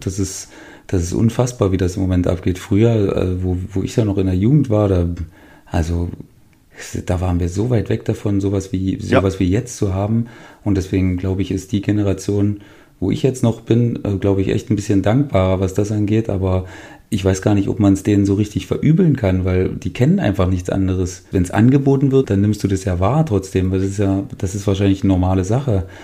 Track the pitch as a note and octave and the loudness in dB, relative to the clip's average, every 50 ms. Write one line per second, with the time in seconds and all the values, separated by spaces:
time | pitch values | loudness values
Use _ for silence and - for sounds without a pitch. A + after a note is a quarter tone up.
0 | - G2+ F2+ G2+ G2 - - - - - - - - - - - - - - F#2 | -8 -6 -4 -4 -4 -6 -6 -10 -16 -18 -20 -20 -20 -20 -20 -20 -8 -4 -2 -2
1 | E2+ F2 F#2+ - A2 A2+ - - A#2+ B2 - - G#2+ F#2+ F#2+ F2 F#2+ F2 F2 G2+ | -2 0 0 2 2 2 2 2 -2 -2 0 -2 -2 0 0 0 0 -2 -2 -2
2 | F#2+ F#2 F#2 F2+ F2+ - F2+ F2 - F#2 F2+ - - - G2+ G2+ A2+ A#2 A#2 A2 | -2 0 2 2 2 0 0 -2 -2 -4 -4 -4 -4 0 2 4 4 4 4 2
3 | G2+ F#2+ - - F#2+ F#2 F2+ F2+ F2+ F#2 F2+ F#2 F#2 - - G2 - - - B2 | 2 0 0 0 0 -2 -2 -2 -2 -2 -2 -4 -4 -6 -4 -4 -4 -2 -2 0
4 | A2 G#2 G2 G2 F#2+ F#2+ F#2 F#2 G2 A2+ D3 D#3 - - G#2+ G#2 G#2 G2 F#2+ F2 | 0 0 0 0 0 0 0 2 2 4 4 4 2 2 2 2 2 2 2 2
5 | F2 E2+ E2+ E2+ E2 - - - - - - - _ - - F2 D#2+ E2 E2+ E2+ | 0 -2 -4 -6 -10 -12 -14 -20 -20 -20 -20 -20 _ -6 -4 -2 -2 -2 -2 -4
6 | F2 F2 - - - - _ _ _ _ _ _ _ _ - - - - - F#2+ | -4 -4 -8 -10 -16 -18 _ _ _ _ _ _ _ _ -20 -18 -14 -10 -10 -8
7 | - - F2+ F2 F#2 F2+ F2 E2+ F2+ E2+ F2+ G2 G#2+ B2+ B2 G#2+ F#2+ - A2+ A2+ | -4 -4 -2 -2 0 0 0 0 0 -2 -2 -2 -2 0 0 0 0 0 -4 -4
8 | - - G#2+ - - G#2+ G2+ G2 G2 G2 G2+ G2 F#2+ - - F#2+ F#2+ F#2+ - - | -2 -4 -4 -4 -2 -2 -2 0 0 0 -2 -2 -4 -4 -4 -4 -2 -2 -2 -4
9 | - F#2+ B2 C3 F#2+ F#2+ F2+ - G2 F2 F#2+ A2+ B2+ - - - G#2+ G2 F#2 F#2+ | -2 2 2 2 2 2 0 0 0 0 0 0 -2 -4 -6 -4 -4 -2 -2 -2
10 | G2+ G#2 A2+ A2+ A#2 A#2 - - - - - - - G#2 F#2+ F#2+ F2 - - F#2+ | -2 -2 -2 -2 -2 -4 -10 -20 -20 -20 -16 -8 -2 -2 0 0 -2 -2 -2 0
11 | F#2 F#2 F2+ F2 F#2 F#2+ F#2+ F#2+ F#2+ - G2+ F#2+ - - - G2+ G2 - G#2 G#2 | 0 0 0 -2 -2 -2 -2 -2 -2 -2 -4 -4 -4 -2 -4 -2 0 0 0 0
12 | G2+ G2 F#2+ F#2 - - G2+ G2+ G2+ G#2 G#2 G#2 - - - - - _ _ - | 2 0 -2 -2 -2 -2 0 0 2 0 -2 -4 -10 -20 -20 -20 -20 _ _ -6
13 | F2+ G2 G2+ G2+ - C3 B2+ - A#2+ A2+ A2 - - - A2+ A#2+ A#2+ A#2+ A#2 - | -2 -2 -2 0 0 0 0 2 0 0 0 0 0 0 2 2 2 0 -2 -4
14 | - G#2 G2 F#2 F#2+ G2+ G2 G2 F#2+ A2 A2 A2 - - G#2+ G2+ G2+ - G#2 G2 | -4 -4 -2 0 0 0 0 2 0 0 -2 -2 -2 -2 -2 -2 0 0 0 2
15 | F#2+ G2+ A2 C3+ C#3+ C#3+ - F#2+ F#2 F#2 F#2+ F#2 G2 F#2 F#2 - G#2 G2+ G#2+ G#2 | 2 2 2 2 2 2 2 2 2 2 2 0 0 -2 0 -2 -2 -2 0 -2
16 | G#2 G2+ G#2+ A2+ A2 - G2+ F#2 F#2+ F#2 F#2 F#2 F2+ - - - - - - - | 0 0 0 0 0 -2 -2 -2 0 0 0 -2 -2 -6 -12 -18 -20 -20 -20 -20
17 | - - - F#2+ F#2+ F#2+ F#2+ - - A2 G#2 G2+ G2 G2 G2 - G#2 G2+ G2 F#2+ | -10 -6 -4 0 0 0 0 2 2 2 2 2 0 0 0 2 4 4 4 2
18 | - G#2+ G#2 G2+ G2+ G2+ G2 G2+ G#2+ - - G2 - - - - - C#3+ D#3+ F#3 | 2 2 2 4 4 2 2 0 0 -2 -2 -6 -4 -4 -4 0 2 4 4 4
19 | F#3+ D#3+ C3 A#2 G#2+ F#2+ F#2 F#2 F2+ F#2 F#2 F#2 F#2+ - - - - F#2 - - | 4 4 2 2 2 0 0 0 0 0 2 2 0 0 -2 -6 -8 -6 -2 0
20 | B2 D#3 F#3+ G3+ D3+ A2 F#2 G2 F#2 F2+ F#2 F2+ F2+ - - F#2+ F#2+ F#2 F#2 F#2 | 2 2 2 2 2 0 0 0 0 0 0 -2 -2 -2 -2 0 0 0 0 0
21 | F#2 F2 - - - - - F#2+ F2 E2+ - - A2+ B2+ C3+ C#3 C3+ C#3 C3+ C3+ | -2 -4 -6 -10 -10 -4 -2 0 0 0 2 4 4 6 4 4 4 2 2 2
22 | C#3 C3+ C3 C3+ C3 - G2+ G2 G2+ G#2 G#2 - - G2 G2+ F#2 - G2 F2+ F2 | 2 2 4 2 2 2 2 2 2 2 0 0 0 -2 -2 0 -2 -2 -2 0
23 | F#2+ G2+ C3 D#3 D#3+ D#3 G#2 F#2+ - - - F#2+ F#2 F#2 F#2 F#2+ F#2+ G2 G2 G2+ | 0 2 2 2 2 2 0 -2 -2 -2 -2 0 0 0 0 0 -2 -2 -2 0
24 | G2+ G2 F#2+ G2 - - - - - F#2 G2 G2+ G2+ G#2 G2 F#2+ G2+ G2 G2 F#2+ | 0 0 0 0 -2 -6 -8 -6 -6 -6 -4 -2 -2 0 0 2 2 2 2 2
25 | - G2 F#2+ F2+ F#2 F#2 F#2+ F#2+ F#2 F#2+ A2 C#3 C#3+ B2+ G#2 F#2+ F2 - - - | 2 2 4 4 2 2 2 2 0 0 0 0 0 0 0 0 -2 -4 -10 -20